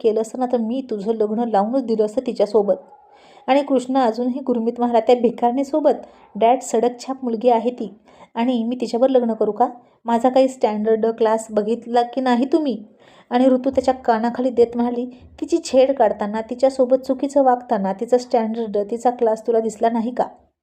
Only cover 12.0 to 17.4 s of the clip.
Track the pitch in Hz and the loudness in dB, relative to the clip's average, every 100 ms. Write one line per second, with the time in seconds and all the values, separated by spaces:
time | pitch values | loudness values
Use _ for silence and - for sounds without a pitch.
12 | 240 269 262 240 269 330 302 202 - _ | 0 -2 0 0 2 0 0 -4 -8 _
13 | - - _ 247 262 254 254 262 254 254 | -20 -20 _ 2 4 4 2 0 0 0
14 | - 220 233 233 254 233 233 240 240 240 | 0 0 0 -2 -2 2 2 2 -2 -2
15 | 247 - - - 294 330 - 254 269 277 | -6 -10 -20 -12 -4 -2 2 2 4 4
16 | 240 - 208 220 220 247 269 269 247 262 | 2 0 -4 -6 -8 0 0 2 2 2
17 | 262 269 277 285 | 0 -4 0 2